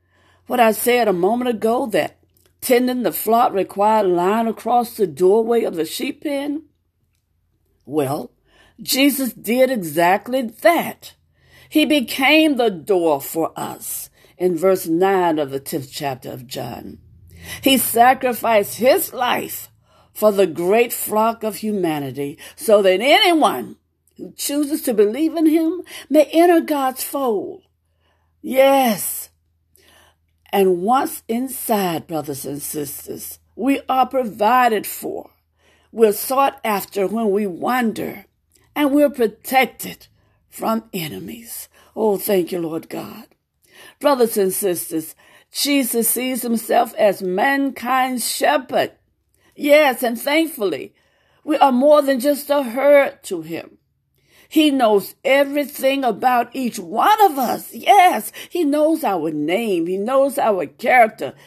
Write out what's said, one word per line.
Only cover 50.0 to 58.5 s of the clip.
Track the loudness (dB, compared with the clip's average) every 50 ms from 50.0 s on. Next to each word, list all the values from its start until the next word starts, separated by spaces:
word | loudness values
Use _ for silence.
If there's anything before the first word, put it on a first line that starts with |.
| -2
and | -4 -4 -2
thankfully, | -4 0 0 0 0 0 -4 -4 -4 -4 -4 -4 -8 -12 _ _ _ _ _ _ _ _ _ _ -6
we | -4 0 2
are | 4 4 4
more | 4 4 6 6 6
than | 4 2 0 0
just | 2 0 -2 -2 -2 -2
a | -2 -2 -2
herd | -2 -4 0 4 6 6 6 6 2 -4 _ -12
to | -10 -10 -8 -8
him. | -8 -10 -12 -12 -14 _ _ _ _ _ _ _ _ _ _ _ _ _ _ _ _
He | 2 4 4 4
knows | 4 4 4 4 4 2 2 -2 -14 _ 0
everything | 2 4 4 4 2 0 -4 -4 -4 -6 -2 0 0 0 0 -2
about | -2 -2 0 0 0 2 2 -2 -2 -4
each | -6 -6 -4 -6 -6
one | -12 -8 -2 0 2 2 4 4 4
of | 4 4 2
us. | -4 -4 -4 -6 -8 -14 -16
Yes, | -10 2 4 6 6 6 6 4 2 -6 -8 -14 -16 -18
he | -10